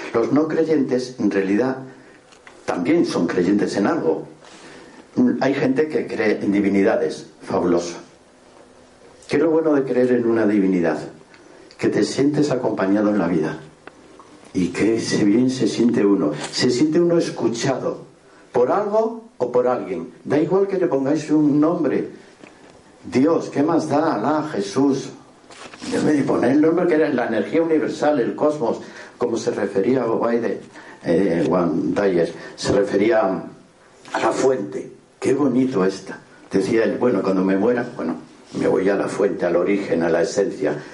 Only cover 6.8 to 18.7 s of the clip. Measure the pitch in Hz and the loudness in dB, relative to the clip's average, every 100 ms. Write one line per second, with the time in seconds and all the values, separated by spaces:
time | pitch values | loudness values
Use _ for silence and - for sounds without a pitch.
6.8 | 101 - - - - - - - 117 - | 4 2 0 -4 -14 -16 -6 -2 0 0
7.8 | - - - - _ _ - - - - | -2 -10 -16 -20 _ _ -20 -20 -20 -20
8.8 | - - - - - 147 165 160 156 143 | -20 -20 -20 -20 -4 0 2 2 2 0
9.8 | 131 123 123 123 113 113 104 104 95 90 | 0 2 2 2 2 2 2 2 2 2
10.8 | 78 78 80 - - - - - - - | 0 -2 -8 -16 -20 -20 -20 -20 -20 -4
11.8 | 117 - - - 143 147 147 127 110 101 | -2 0 0 0 0 2 0 0 -2 -2
12.8 | 95 101 107 104 85 87 76 76 - - | 0 2 2 2 0 0 -2 -6 -14 -20
13.8 | - - - - - - - 95 85 90 | -20 -20 -20 -20 -20 -20 -8 -4 -2 0
14.8 | 104 113 - - 104 117 127 - - - | 0 0 0 0 4 4 2 0 0 2
15.8 | 117 98 101 98 98 - - - 127 123 | 2 4 4 2 0 -4 -6 -2 0 2
16.8 | 156 170 170 165 151 - - - 143 127 | 2 4 2 2 0 -2 -4 -2 -2 -2
17.8 | - - - - - - - 123 127 | -4 -8 -12 -20 -20 -20 -4 0 2